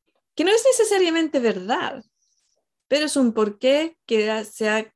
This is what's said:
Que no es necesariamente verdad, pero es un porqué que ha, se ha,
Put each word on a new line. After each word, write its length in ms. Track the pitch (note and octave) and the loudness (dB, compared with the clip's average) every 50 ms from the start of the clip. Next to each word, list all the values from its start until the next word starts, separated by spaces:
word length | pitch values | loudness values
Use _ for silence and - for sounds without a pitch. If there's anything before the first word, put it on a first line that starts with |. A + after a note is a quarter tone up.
| _ _ _ _ _ _ _ | _ _ _ _ _ _ _
Que 80 | - D4+ | -2 0
no 80 | F#4 | 2
es 120 | G#4 A4+ A4 | 2 4 4
necesariamente 720 | C5+ B4+ - A4+ G#4+ G4+ F#4+ F#4 E4+ D#4+ E4 E4 D4+ - C#4 | 2 4 4 2 2 2 2 2 2 2 0 -2 0 -2 0
verdad, 640 | A#3+ A3+ F#3+ F#3 F3+ G3 B3+ F4+ E4+ G#3+ - - - _ _ _ _ _ _ _ _ _ _ _ _ _ _ _ _ _ | 0 0 -2 -2 -4 -4 -4 -4 -4 -6 -8 -12 -16 _ _ _ _ _ _ _ _ _ _ _ _ _ _ _ _ _
pero 180 | C4 D4 D4+ | -2 0 0
es 100 | D4 - C#4+ | 0 0 0
un 160 | C4 A#3 A3 | 0 2 2
porqué 640 | A3+ G#3+ G#3 G#3 - - B3+ C#4 D4 D#4+ E4 E4 _ _ | 0 -2 -2 -2 -2 0 2 2 2 0 -4 -8 _ _
que 240 | - A#3 A3 G#3 G#3+ | -2 0 0 0 0
ha, 120 | A3 A3 G#3+ | -2 -4 -6
se 260 | - - - A3 G#3+ | -10 -8 -6 -4 -2
ha, 220 | G#3+ A3 A3 A3 _ | -2 -2 -4 -8 _